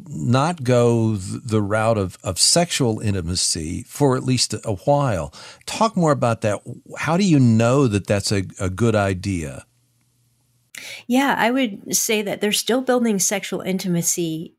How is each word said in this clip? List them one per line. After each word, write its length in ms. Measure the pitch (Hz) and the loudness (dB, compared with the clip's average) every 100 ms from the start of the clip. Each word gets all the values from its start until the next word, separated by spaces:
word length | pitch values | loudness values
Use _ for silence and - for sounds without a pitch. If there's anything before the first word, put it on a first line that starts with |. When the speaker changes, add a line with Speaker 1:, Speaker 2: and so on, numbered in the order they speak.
| - | -10
Speaker 1:
not 560 | 151 135 127 156 175 | -6 0 2 0 -2
go 540 | 123 123 120 117 113 104 | 2 4 4 4 2 -2
th-, 240 | 98 110 | -6 -10
the 180 | 127 107 | -2 -2
route 360 | 98 107 110 107 | 0 0 2 0
of, 200 | 95 - | -2 -6
of 160 | 104 87 | -6 0
sexual 600 | - 170 170 - 120 110 | 2 2 2 0 0 0
intimacy 840 | 107 98 82 90 - 87 78 87 | -2 -2 -2 -2 -2 -4 -6 -8
for 340 | - - 143 127 | -8 0 2 2
at 60 | |
least 300 | 127 127 - 104 - | 0 -2 -2 -4 -6
a 80 | 98 - | -4 0
while. 480 | 143 139 92 73 - - - - | 0 0 -2 -6 -12 -20 -18 -8
Talk 300 | - 220 185 | -2 0 2
more 160 | 160 | 2
about 300 | 123 123 113 | 2 0 0
that. 200 | 107 98 - - - - | -2 -4 -8 -16 -16 -8
How 180 | - 175 | -2 2
do 80 | |
you 160 | 202 147 | 4 6
know 480 | 123 113 117 135 131 | 6 6 4 4 2
that 200 | 101 - | 2 0
that's 240 | 101 - | -2 0
a, 120 | 101 98 - | -2 -4 -6
a 100 | 92 | -6
good 260 | 92 117 107 | 0 2 2
idea? 720 | 98 95 101 90 73 64 - _ _ _ _ _ _ _ _ _ _ - - - - | 2 -2 -4 -4 -6 -12 -18 _ _ _ _ _ _ _ _ _ _ -18 -16 -12 -2
Speaker 2:
Yeah, 280 | 247 277 - | 2 2 2
I 140 | 226 | 2
would 420 | 262 240 196 - | 2 -2 -4 -4
say 280 | 180 - 214 | -2 0 -2
that 180 | 196 - | -2 -2
they're 140 | 208 | 0
still 280 | 202 - 254 | 0 0 0
building 380 | 254 247 233 196 | 2 2 2 0
sexual 400 | - 196 - 180 | 0 -2 -4 -6
intimacy, 920 | - 185 185 170 165 - 170 160 170 | -4 -4 -2 -2 0 -2 -4 -6 -10